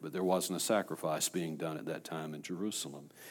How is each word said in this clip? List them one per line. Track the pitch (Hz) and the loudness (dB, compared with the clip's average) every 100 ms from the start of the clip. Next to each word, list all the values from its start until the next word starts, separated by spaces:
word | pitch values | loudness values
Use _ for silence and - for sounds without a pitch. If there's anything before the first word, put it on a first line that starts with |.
but | 80 | -4
there | 92 92 | 2 4
wasn't | 92 85 87 | 4 4 0
a | |
sacrifice | - 107 - 80 85 76 - | 4 4 4 0 0 2 2
being | 92 82 78 | 0 0 0
done | 82 78 | -2 -2
at | - | -4
that | - | -6
time | - 80 78 | -4 -4 -4
in | 76 | -6
Jerusalem. | - 90 104 - - 73 73 - - | -6 -2 -2 -2 -4 -8 -14 -16 -14